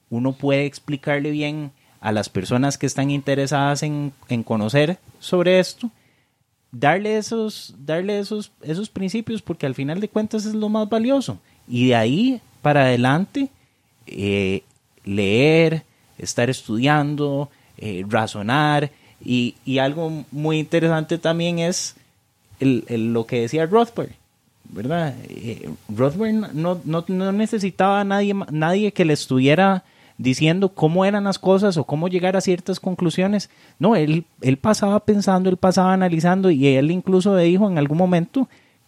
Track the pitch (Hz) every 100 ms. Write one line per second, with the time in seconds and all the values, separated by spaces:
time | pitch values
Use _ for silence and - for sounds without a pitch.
0 | _ 117 131 135 139 139 143 - - 143
1 | - 147 147 147 147 151 143 - _ _
2 | 104 107 98 98 87 123 139 135 135 -
3 | 139 143 139 139 135 143 143 143 151 147
4 | 143 - - 120 110 110 107 143 151 190
5 | - _ - 180 175 185 180 - 233 -
6 | _ _ _ _ _ _ _ 120 139 180
7 | 208 220 208 226 220 - - 95 139 160
8 | 190 208 202 214 208 _ 131 165 214 -
9 | 190 226 233 220 - 170 143 131 135 170
10 | 208 214 220 220 208 214 214 220 214 226
11 | 233 277 233 98 _ _ - 120 123 117
12 | 113 151 247 254 - _ 147 143 131 120
13 | 127 151 190 - 269 _ _ _ _ _
14 | - - 101 101 95 98 - _ _ _
15 | - 101 98 110 147 165 160 160 - _
16 | _ - - - 120 127 - 107 135 151
17 | 147 147 147 139 143 _ _ - 107 90
18 | 98 113 110 107 104 139 151 147 143 -
19 | _ _ - 123 120 - - 131 135 151
20 | 160 160 135 143 151 156 151 165 165 160
21 | 156 165 160 165 170 170 165 180 - -
22 | _ _ _ _ _ - 135 123 - 117
23 | 113 117 110 123 117 151 160 220 233 -
24 | 139 - _ _ _ _ - - 120 170
25 | 156 117 - - 117 101 - 78 - 107
26 | 135 170 220 220 208 147 170 180 147 165
27 | 170 185 196 196 220 220 190 - 196 202
28 | 196 202 202 196 180 156 160 196 208 -
29 | 165 147 - 131 135 156 196 190 - _
30 | _ - 120 127 156 180 196 - 156 175
31 | 190 208 202 185 185 190 208 160 - 147
32 | 180 180 180 190 190 175 - 180 190 180
33 | 175 - 185 208 - _ - - 175 220
34 | 151 160 - _ 127 135 226 208 202 208
35 | - 208 196 190 185 180 185 185 185 190
36 | 185 160 170 190 190 143 139 131 147 180
37 | 185 185 202 196 170 185 208 170 143 156
38 | 185 175 170 269 262 _ _ _